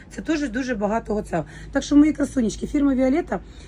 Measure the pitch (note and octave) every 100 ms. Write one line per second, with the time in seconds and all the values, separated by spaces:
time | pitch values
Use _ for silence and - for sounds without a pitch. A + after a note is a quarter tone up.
0 | - - - D#4 C#4+ G#3+ B3+ A3 G3+ A3+
1 | A3+ G#3 - E3+ D3 - - C#4 C4+ C#4+
2 | D4+ C#4+ C#4 - A3 - - D4 C#4+ B3+
3 | C4 C#4+ F4+ G3 - -